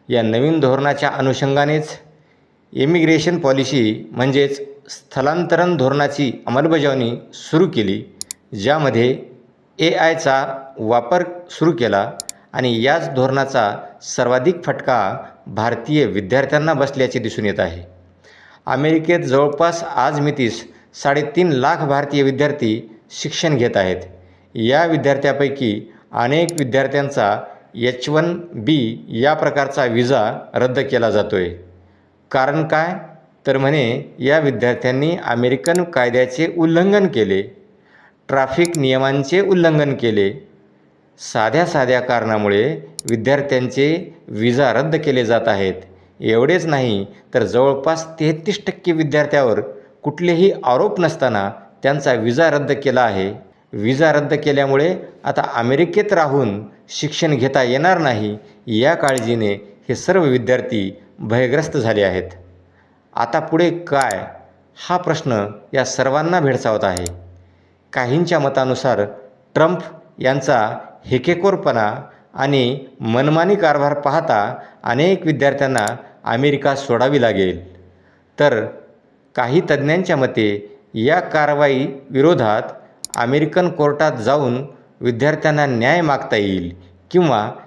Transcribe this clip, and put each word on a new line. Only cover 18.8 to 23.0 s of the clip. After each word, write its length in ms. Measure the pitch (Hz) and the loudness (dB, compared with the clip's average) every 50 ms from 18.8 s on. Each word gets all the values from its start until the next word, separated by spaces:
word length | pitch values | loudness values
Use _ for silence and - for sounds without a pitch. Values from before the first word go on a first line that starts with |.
| 147 156 160 160 156 165 175 165 | 0 2 0 0 0 0 0 0
जवळपास 640 | 143 135 127 139 147 147 147 - 165 170 170 - - | 0 0 2 2 2 2 2 0 0 0 0 -4 -8
आज 360 | - - 127 127 147 151 147 | -6 -2 -2 0 0 0 0
मितीस 480 | 143 151 147 139 127 110 110 - - - - - _ _ - - | -2 -2 -2 -2 -2 -2 -4 -6 -12 -18 -20 -20 _ _ -10 -4
साडेतीन 460 | - 143 143 151 147 151 - 170 180 175 | -2 0 0 0 -2 -2 0 0 2 2
लाख 280 | 143 127 127 147 170 | 2 2 0 0 0
भारतीय 460 | 151 156 139 139 139 143 139 143 143 | 0 0 0 0 0 -2 0 0 2
विद्यार्थी 760 | 139 135 131 131 147 143 135 - 123 110 110 113 - - - - | 2 2 2 2 0 0 0 -2 -2 -2 -2 -2 -6 -10 -20 -20